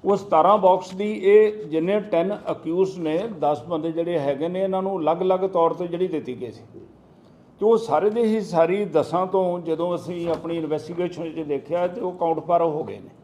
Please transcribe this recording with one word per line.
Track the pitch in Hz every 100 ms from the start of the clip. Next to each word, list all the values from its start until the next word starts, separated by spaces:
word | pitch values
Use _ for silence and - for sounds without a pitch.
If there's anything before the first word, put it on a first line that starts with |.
| 185
ਉਹ | 196
ਸਤਾਰਾਂ | 196 160 170 208
ਬਾਕਸ | 190 185 -
ਦੀ | 185 208
ਇਹ | 214 190 208 214 214 165
ਜਿੰਨੇ | 156 170 208
ਟੈਨ | 202 170 170 156 -
ਅਕਿਊਜ਼ | 151 160 175 185 180
ਨੇ, | 160 160 226 185
ਦਸ | 147 147
ਬੰਦੇ | 170 165 165
ਜਿਹੜੇ | 165 170 170
ਹੈਗੇ | 139 135 165
ਨੇ, | 185
ਇਹਨਾਂ | 190 190
ਨੂੰ | 190 190
ਅਲੱਗ-ਅਲੱਗ | 151 170 185 185
ਤੌਰ | 190 180 165
ਤੇ | 160 180
ਜਿਹੜੀ | 170 185
ਦਿੱਤੀ | 156 117 120
ਗਈ | 120
ਸੀ। | - - - - - _ - _ _ _ _
ਤੇ | 208
ਉਹ | 226
ਸਾਰੇ | 226 147 202
ਦੇ | 220
ਹੀ | 226 220
ਸਾਰੀ | 180 165 165 196 202
ਦਸਾਂ | 156 131 170 185
ਤੋਂ | 190 185 175
ਜਦੋਂ | 165 160 175 175
ਅਸੀਂ | - 175 170
ਆਪਣੀ | 160 165 170
ਇਨਵੈਸਟੀਗੇਸ਼ਨ | 156 151 - 170 175 170 165
'ਚ | 160 151
ਦੇਖਿਆ | 139 - 170 180
ਤੇ | 180
ਉਹ | 185
ਕਾਊਂਟ | 180 165 160
ਪਰ | 156 170
ਹੋ | 165 151
ਗਏ | 101 95
ਨੇ। | - -